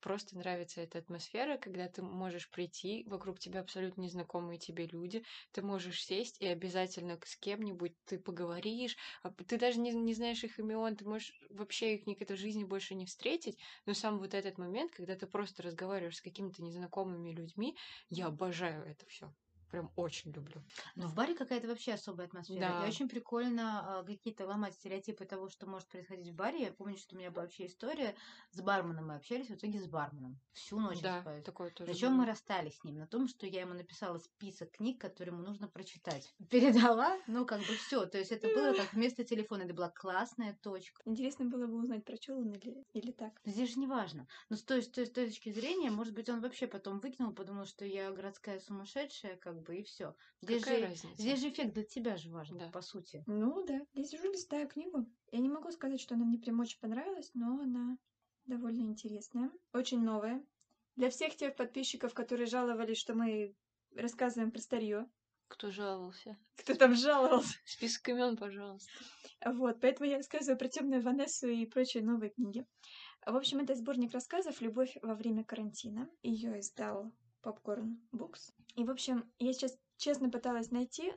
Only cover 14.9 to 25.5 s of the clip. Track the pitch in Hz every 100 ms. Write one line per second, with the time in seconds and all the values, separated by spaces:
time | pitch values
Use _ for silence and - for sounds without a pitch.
14.9 | - 180 185 - 202 196 - 175 165 185
15.9 | 196 170 165 185 190 196 185 170 175 180
16.9 | 196 190 175 170 165 165 202 254 - -
17.9 | - - 170 170 151 185 170 185 156 156
18.9 | 147 - - 147 - _ - - 175 165
19.9 | - 165 - 165 151 143 156 - - -
20.9 | - 175 165 285 339 262 247 233 233 -
21.9 | 208 - 175 180 180 165 185 185 175 202
22.9 | 190 269 240 - 233 247 233 226 208 185
23.9 | 190 180 202 220 214 190 208 202 185 190
24.9 | 190 202 214 185 190 185